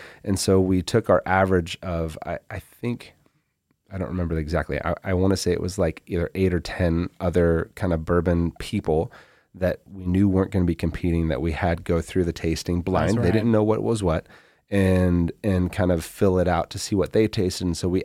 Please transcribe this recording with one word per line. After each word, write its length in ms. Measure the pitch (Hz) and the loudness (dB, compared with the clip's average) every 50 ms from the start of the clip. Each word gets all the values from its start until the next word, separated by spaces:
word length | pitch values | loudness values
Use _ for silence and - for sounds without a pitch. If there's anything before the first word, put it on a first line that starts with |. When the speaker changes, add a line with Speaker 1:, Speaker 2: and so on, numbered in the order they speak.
| - - - - - | -20 -20 -20 -14 -6
Speaker 1:
And 140 | 104 98 - | -4 -4 -2
so 220 | - 104 95 95 | 2 2 4 4
we 220 | 92 92 95 92 90 | 4 4 2 0 0
took 260 | - - 113 101 - | 0 0 0 2 4
our 140 | 95 - - | 2 2 2
average 500 | - 92 95 98 95 95 90 82 82 - - | 2 2 2 2 4 2 2 0 -2 -8 -12
of, 380 | - 95 85 82 82 80 78 - - | -8 -6 -4 -4 -4 -6 -8 -10 -10
I, 140 | 82 85 - _ - | -8 -10 -10 _ -12
I 80 | - 98 | -14 -14
think, 560 | - - - - - 120 117 - - - _ _ _ _ _ _ _ _ _ _ _ _ _ _ _ - | -14 -16 -18 -8 -6 -6 -6 -6 -10 -20 _ _ _ _ _ _ _ _ _ _ _ _ _ _ _ -12
I 60 | 95 | -8
don't 120 | 92 90 - | -6 -6 -4
remember 280 | 90 92 85 82 82 | -2 -2 -2 -2 -2
exactly. 420 | 80 76 76 85 78 76 - 71 69 - | -4 -2 -2 -2 -2 -2 -2 -4 -4 -2
I, 80 | 85 - - - | -4 -4 -4 -4
I 100 | 95 92 | -2 0
wanna 200 | 90 92 98 98 | 2 2 2 2
say 140 | - - 87 | 2 0 -2
it 100 | 87 85 | -2 -2
was, 180 | 82 90 95 98 | -2 -4 -2 0
like, 240 | 87 82 82 - _ | -2 -2 -2 -6 _
either 240 | - 95 85 85 - - | -6 -4 -4 -4 -4 0
eight 180 | 95 95 92 90 | 0 2 2 2
or 60 | 85 | 0
ten 500 | - - - - 92 85 82 85 87 - _ - | -4 -6 -4 0 0 2 2 0 -2 -4 _ -4
other 520 | 87 90 82 90 85 85 82 82 - - - | -4 0 2 4 4 4 4 2 0 -4 -8
kind 200 | - 98 90 82 | -6 -2 -2 -2
of 120 | 80 78 | -2 0
bourbon 460 | - 87 87 82 90 85 85 85 82 - - | 0 0 2 2 2 2 2 0 0 -4 -6
people 520 | - - - 98 - 80 78 80 - - - - - _ _ _ _ _ _ | -10 -6 -6 -4 0 0 0 0 0 -2 -8 -18 -20 _ _ _ _ _ _
that 260 | 92 92 90 - - _ - | -2 -2 -2 -2 -4 _ -20
we 140 | 98 95 92 | -16 -8 -4
knew 240 | 90 90 95 101 98 | 0 2 4 4 4
weren't 220 | 92 92 95 - | 4 2 0 2
gonna 140 | - 95 87 | 0 0 0
be 100 | 87 82 | 0 0
competing, 540 | - - 82 - - - 87 85 82 82 80 | 0 -2 -4 -4 -2 -2 0 0 0 0 0
that 120 | 71 64 | -2 -2
we 100 | 80 85 | -2 -4
had 320 | 76 - 98 85 85 82 - | -2 0 0 -2 -2 -2 -2
go 160 | - 85 82 | -2 -2 -2
through 260 | - - - 95 87 | -2 -2 -2 -2 0
the 80 | 82 80 | 0 -2
tasting 480 | - - 82 80 - - - 87 87 | -4 -4 -4 -4 -4 -4 -4 -4 -2
blind. 280 | 85 95 92 82 76 90 | -2 0 0 0 2 2
Speaker 2:
That's 80 | 107 | 0
Speaker 1:
They 60 | 120 - 87 | 2 2 2
Speaker 2:
right. 40 | 95 | 2
Speaker 1:
didn't 180 | 110 110 117 | 2 2 2
know 120 | 113 107 104 | 2 2 2
what 180 | 107 107 110 | 2 0 0
was 220 | 104 110 117 104 95 | 0 -2 -2 0 0
what, 240 | 85 80 - - - - - _ _ _ _ _ - | 0 0 -2 -4 -8 -20 -20 _ _ _ _ _ -2
and, 640 | 101 101 95 92 92 92 90 90 87 87 85 82 - - - | 0 2 4 4 4 4 4 4 2 2 0 0 -4 -4 -2
and 280 | 104 92 90 90 87 - | 0 0 2 0 -2 -2
kind 180 | - 92 90 | 0 0 2
of 140 | 87 80 - | 2 0 -2
fill 320 | - - - 104 98 92 | -6 -2 2 2 4 4
it 100 | 92 87 | 4 2
out 220 | 90 87 82 - - | 2 2 0 -2 -4
to 100 | - 104 | -6 -10
see 140 | - - 107 | -6 -2 0
what 160 | 95 76 - - | 0 0 2 2
they 140 | 107 110 | 2 2
tasted. 380 | 104 - 113 90 92 - - 98 | 2 0 0 -2 -2 -2 -2 -2
And 100 | 90 82 | -4 -2
so 140 | - - 90 | -2 -2 0
we 140 | 90 90 | 0 -2